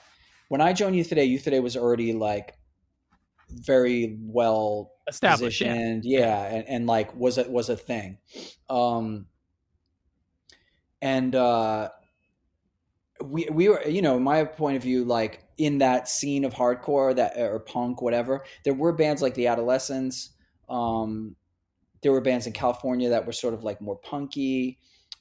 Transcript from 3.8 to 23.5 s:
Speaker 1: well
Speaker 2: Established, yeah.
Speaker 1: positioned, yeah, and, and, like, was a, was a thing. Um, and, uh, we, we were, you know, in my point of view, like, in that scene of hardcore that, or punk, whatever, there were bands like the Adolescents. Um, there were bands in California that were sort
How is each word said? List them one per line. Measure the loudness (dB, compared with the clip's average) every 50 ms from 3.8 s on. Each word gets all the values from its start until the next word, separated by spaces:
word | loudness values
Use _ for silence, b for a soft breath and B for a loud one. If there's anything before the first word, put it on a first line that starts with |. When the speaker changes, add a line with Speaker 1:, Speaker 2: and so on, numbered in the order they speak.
| 4 4 2 0 -2 -4 -6 -10
Speaker 1:
well | -10 -4 0 2 2 2 2 2 2 0 -2 -4 -6 -10 -16 _ -12
Speaker 2:
Established, | -12 -6 0 2 4 4 4 2 -2 -2 -2 -2
yeah. | -2 -2
Speaker 1:
positioned, | -2 -2 -2 -2 -4 -2
yeah, | 0 2 4 4 4 2 0 -2
and, | -4 -4 -6 -6 -4
and, | -6 -4 0
like, | 0 2 0 0 -2 -4
was | 0 0 0 2 0
a, | -2 0
was | -2 -2 -2 -2
a | -4
thing. | -6 -6 -8 -8 -6 -6 -10 -14 -18 _ B B B B B B B _ -4
Um, | 0 2 2 2 0 0 -4 -4 -8 -10 -12 -16 _ _ _ _ _ _ _ _ _ _ _ _ _ _ _ _ _ _ _ _ _ _ _ b b b b b b b b _ _ -6
and, | -2 0 0 2 0 2 2
uh, | 4 4 4 4 4 2 2 0 -2 -4 -6 -10 -16 _ _ _ _ _ _ _ _ _ _ _ _ _ _ _ _ _ _ _ _ _ _ _ -14
we, | -12 -8 -6 -6 -4 -2
we | 2 4 6 6
were, | 4 4 2 -2
you | 0 2
know, | 2 2 2
in | 2 2
my | 2 2 2 2
point | 0 -2 -4 -2 -2 -2
of | -2 -2
view, | 0 0 0 2
like, | 2 2 0 0 -2 -4 -10 -20 _ _
in | -2 0 0 2 4
that | 4 4 4 2 0 -2
scene | -4 -4 -2 -2 -2 0 -2
of | -2 -2
hardcore | 0 0 0 0 0 -2 0 2 2 4 2 2
that, | 2 2 0 0
or | -2 -2 -2 -2 -4
punk, | -8 -6 -6 -4 -4 -4 -4 -4
whatever, | -2 0 0 0 0 0 -4 -4 B B B B B
there | 0 0
were | 2 2 0 2
bands | 2 2 2 2 0 0
like | -2 0
the | 2 0 2
Adolescents. | 2 2 2 0 0 0 0 -4 -6 -4 -4 -6 -6 -8 -12 -14 _ _ _ _ _ _ _ -8
Um, | -6 -4 -2 -2 -2 -2 -2 -4 -6 -8 -8 -12 -14 _ _ _ _ _ _ _ _ _ _ _ _ _ 2
there | 2 2
were | 4
bands | 4 2 0 0 -2
in | -6 -8
California | -2 0 0 0 0 -2 -4 -2 0 0 2
that | 2 0 0
were | -2 -6
sort | -4 -4 -4